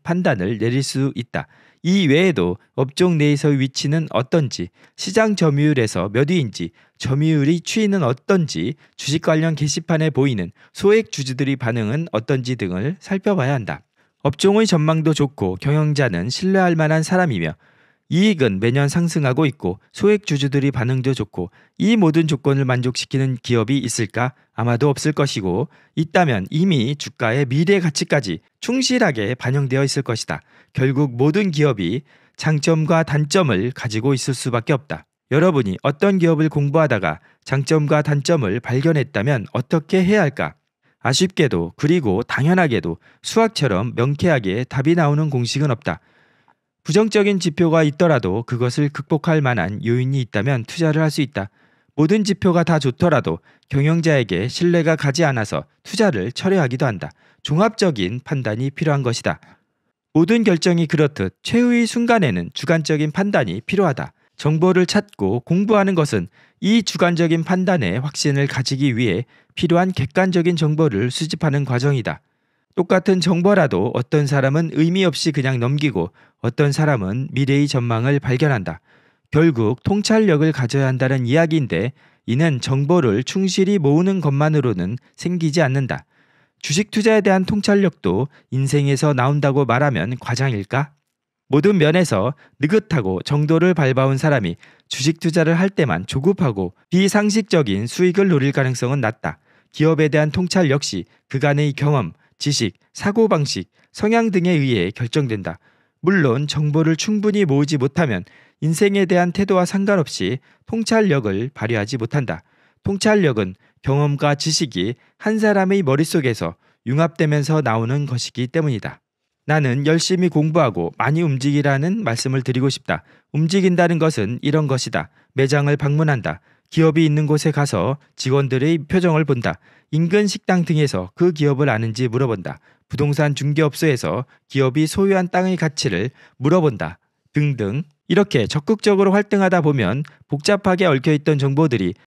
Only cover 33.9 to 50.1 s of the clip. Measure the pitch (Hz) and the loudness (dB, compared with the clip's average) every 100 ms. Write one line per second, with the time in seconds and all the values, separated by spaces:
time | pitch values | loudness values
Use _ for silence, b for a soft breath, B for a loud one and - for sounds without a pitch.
33.9 | 107 127 135 - 127 131 117 113 139 - | -2 -2 -2 -2 -6 -4 -2 0 -2 -4
34.9 | 80 - _ - 139 180 147 104 92 135 | -12 -14 _ -2 2 2 2 0 -2 -2
35.9 | 143 196 196 165 156 156 147 143 156 156 | 0 0 2 2 2 0 0 0 2 2
36.9 | 113 90 78 b b - 135 135 160 147 | 2 0 -4 b b -4 -4 2 0 2
37.9 | 151 151 143 135 170 104 110 - 127 160 | 0 0 -2 0 0 0 -2 -2 0 2
38.9 | 156 123 107 113 135 98 120 - 165 151 | 0 -2 -2 -2 -2 -2 -6 -2 -4 0
39.9 | 190 180 214 156 - 78 - _ _ _ | 0 2 2 0 -2 -6 -8 _ _ _
40.9 | _ 113 131 185 - 147 87 85 - 147 | _ -2 0 0 0 0 0 -4 -2 0
41.9 | 175 117 95 120 - 139 185 165 110 87 | 0 0 -2 -2 -2 2 2 2 0 -4
42.9 | 82 b b - 220 226 220 143 92 120 | -8 b b -4 0 0 0 -2 0 -2
43.9 | 110 127 147 180 143 98 101 127 131 135 | -2 -2 0 0 0 0 -4 -4 -2 0
44.9 | 170 147 147 156 135 117 139 147 120 - | 2 2 0 0 -2 -2 -2 -2 -2 -4
45.9 | 82 b b b b b b _ _ - | -8 b b b b b b _ _ -2
46.9 | 165 220 208 202 196 170 147 170 160 151 | 0 2 2 2 0 -2 0 2 4 2
47.9 | 143 170 139 98 98 117 120 123 120 147 | 2 2 2 0 -4 -4 -2 -2 0 -2
48.9 | 147 - 156 170 156 139 117 87 101 107 | -4 -4 -2 0 0 0 0 -2 -4 -2
49.9 | 120 127 | 0 0